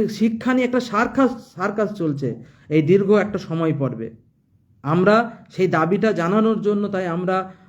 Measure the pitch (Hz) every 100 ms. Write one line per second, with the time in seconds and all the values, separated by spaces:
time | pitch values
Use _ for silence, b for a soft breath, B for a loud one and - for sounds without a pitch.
0 | 214 - 226 226 240 254 247 247 247 202
1 | 247 254 254 - - - 196 202 208 -
2 | 160 139 131 110 B B B 151 151 196
3 | 196 208 208 196 - 165 165 139 135 110
4 | 113 - _ _ _ _ _ _ 135 170
5 | 190 220 233 - - - 185 165 165 196
6 | 220 180 170 208 220 220 202 208 202 196
7 | 185 170 180 185 190 B